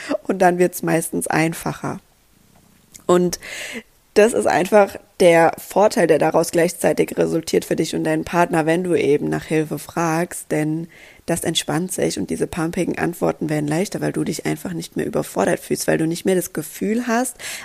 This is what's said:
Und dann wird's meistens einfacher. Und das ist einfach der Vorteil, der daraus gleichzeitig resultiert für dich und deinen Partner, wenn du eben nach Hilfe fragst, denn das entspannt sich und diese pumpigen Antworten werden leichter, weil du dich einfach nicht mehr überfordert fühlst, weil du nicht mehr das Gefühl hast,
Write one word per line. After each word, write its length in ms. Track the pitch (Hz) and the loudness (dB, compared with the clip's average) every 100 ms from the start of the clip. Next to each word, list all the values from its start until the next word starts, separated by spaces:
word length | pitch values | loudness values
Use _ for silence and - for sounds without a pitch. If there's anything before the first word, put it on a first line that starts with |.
| - 294 | -8 -6
Und 160 | - 190 | -4 2
dann 200 | 185 180 | 4 4
wird's 260 | 180 - | 2 0
meistens 420 | 165 165 170 170 - | -2 0 0 -4 -2
einfacher. 720 | 156 165 165 156 151 143 190 - _ _ _ _ _ _ _ _ - | 0 0 -2 -8 -6 -8 -8 -14 _ _ _ _ _ _ _ _ -6
Und 360 | - 180 180 - - - - 233 - _ _ - | 2 4 4 -2 -10 -12 -12 -12 -16 _ _ 4
das 160 | 220 | 4
ist 140 | 254 - | 4 2
einfach 500 | 147 185 208 196 - _ - | 2 4 4 4 0 _ 2
der 320 | 180 170 165 - | 6 8 6 2
Vorteil, 480 | - 185 208 - 170 | -2 2 4 4 4
der 120 | 147 | 4
daraus 320 | 156 160 170 | 4 2 2
gleichzeitig 680 | 170 170 - 180 151 160 - | 2 0 0 0 2 0 0
resultiert 480 | 165 165 - 180 - | 0 -2 0 -2 0
für 100 | 170 | -2
dich 180 | 160 | -2
und 100 | 165 | -2
deinen 200 | 160 160 | -2 -2
Partner, 400 | - 170 175 165 | 0 0 2 2
wenn 180 | 156 170 | 2 0
du 120 | 180 | 2
eben 340 | 151 139 143 156 | 2 2 2 0
nach 160 | 156 | -4
Hilfe 340 | - 156 156 147 | -2 -2 -2 -6
fragst, 720 | - 165 170 160 175 - - | -6 -2 0 0 -2 -6 -4
denn 380 | 156 156 160 170 - - - - | -2 0 -2 -6 -16 -20 -12 -4
das 180 | 170 | -4
entspannt 480 | 170 165 - 151 185 | -2 -4 -2 -2 -2
sich 260 | - 165 - | -2 -2 -2
und 120 | - | -4
diese 160 | 165 151 | -4 -4
pumpigen 500 | - 160 175 170 - | -2 -4 -2 -4 -2
Antworten 540 | 165 175 170 - 156 | -4 -2 -2 0 -2
werden 180 | 151 147 | -2 -2
leichter, 320 | 156 202 156 | -2 -2 -4
weil 120 | 151 | -4
du 120 | 156 | -2
dich 220 | 151 160 156 | -4 -4 -4
einfach 260 | 156 - | -6 -6
nicht 240 | 165 - - | -8 -8 -6
mehr 80 | |
überfordert 560 | 156 147 156 - 190 - | -4 -4 -4 -2 0 -2
fühlst, 260 | - - - | -2 -4 0
weil 120 | 156 | 0
du 80 | 160 | 0
nicht 180 | 175 | -2
mehr 100 | 196 | 0
das 200 | 185 - | 0 -2
Gefühl 520 | - - - 196 226 240 | -6 -10 -6 -2 -2 0
hast, 300 | 226 254 - - - | -2 -2 -6 -12 -12